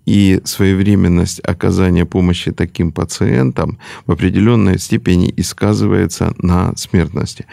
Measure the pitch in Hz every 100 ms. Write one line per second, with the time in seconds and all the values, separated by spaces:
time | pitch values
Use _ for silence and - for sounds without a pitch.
0 | - 101 98 92 - - 98 95 98 98
1 | 90 87 87 - - 87 101 92 92 87
2 | - 95 92 87 92 - 87 - 87 78
3 | 87 - 101 127 131 - 80 - - -
4 | - 82 101 92 107 120 98 92 - 117
5 | 98 90 92 - 87 - 101 104 104 98
6 | 90 - 87 - 90 87 90 - - 90
7 | 80 - - - -